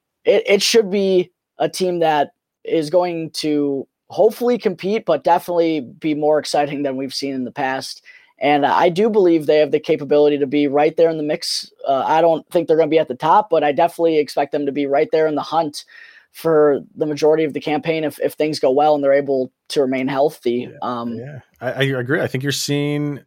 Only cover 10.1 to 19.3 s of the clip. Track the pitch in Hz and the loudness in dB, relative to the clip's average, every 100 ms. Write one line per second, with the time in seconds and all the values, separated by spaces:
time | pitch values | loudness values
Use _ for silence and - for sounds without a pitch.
10.1 | 147 147 143 139 147 143 143 160 160 165 | 4 4 2 0 0 2 2 2 2 2
11.1 | 160 151 160 - - - _ - 135 104 | 0 -4 -4 -6 -8 -10 _ -2 0 2
12.1 | 156 170 156 - 180 165 156 156 160 151 | 2 4 2 -2 -2 2 2 4 2 0
13.1 | 127 156 196 208 160 147 139 170 - 165 | 0 2 4 4 2 2 2 0 2 2
14.1 | 156 147 160 143 151 143 135 139 139 156 | 2 0 -2 -4 -4 -4 -4 -2 0 2
15.1 | 156 156 143 - 156 156 - - - - | 2 0 -2 -2 -2 -2 -6 -16 -20 -20
16.1 | - _ - 165 151 151 123 - - 156 | -20 _ -6 0 4 4 2 -4 -6 -6
17.1 | 143 151 156 156 147 156 151 165 160 151 | 0 2 2 0 -4 -4 -2 -2 -2 -4
18.1 | - 147 - 151 143 135 135 151 147 139 | -4 -6 -2 -4 0 0 2 4 2 2
19.1 | 139 139 | 2 2